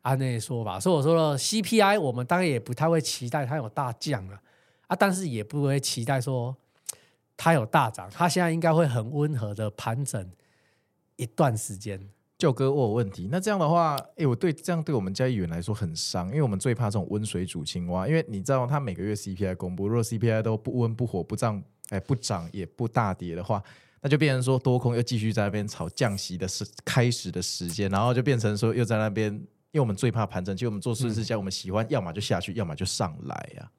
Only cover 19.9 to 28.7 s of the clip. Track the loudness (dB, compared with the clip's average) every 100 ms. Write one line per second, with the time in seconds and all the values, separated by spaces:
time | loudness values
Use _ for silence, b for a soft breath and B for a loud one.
19.9 | 0 0 0 2 2 0 -2 -2 0 0
20.9 | 0 -2 -2 -4 -2 -2 -2 -8 _ -6
21.9 | -6 -2 -2 -2 -4 -4 -10 -10 -6 -2
22.9 | 2 0 -2 -6 -6 -2 -4 B B B
23.9 | B 2 4 4 2 2 2 4 2 2
24.9 | 0 0 0 0 2 0 0 -4 -6 -8
25.9 | 0 0 0 -6 -6 -6 -6 -10 -10 0
26.9 | 2 4 0 -4 -6 -6 -6 -6 -2 0
27.9 | 2 2 2 2 2 2 2 0